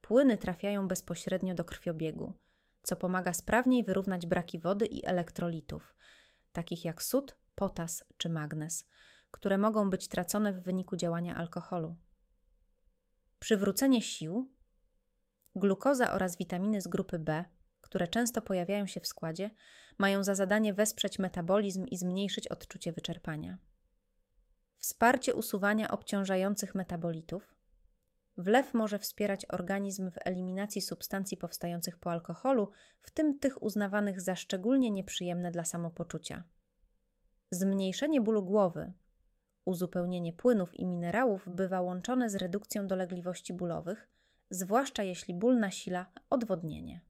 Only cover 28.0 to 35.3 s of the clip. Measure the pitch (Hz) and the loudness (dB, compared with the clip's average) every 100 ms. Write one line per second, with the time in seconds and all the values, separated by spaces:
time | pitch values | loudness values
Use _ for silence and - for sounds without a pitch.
28 | _ _ _ - 180 233 277 233 220 202 | _ _ _ -6 6 6 6 2 2 0
29 | - - 208 196 - 180 180 196 202 190 | -6 -2 -2 -2 -4 -4 -2 -2 -2 -4
30 | 185 - - 180 185 185 208 202 - 180 | -6 -4 -4 -4 -4 -4 -4 -4 -6 -8
31 | - 196 190 185 170 - 175 175 175 - | -6 -6 -4 -6 -8 -8 -6 -4 -6 -6
32 | 180 170 170 170 262 269 196 - - _ | -4 -4 -6 -4 2 2 2 -4 -20 _
33 | - - 311 277 269 269 214 208 202 208 | -10 2 2 4 0 0 -4 0 0 0
34 | 208 185 180 185 - 190 196 269 247 196 | 0 -2 -2 -4 -4 -2 2 4 4 0
35 | 190 - 180 | -4 -4 -2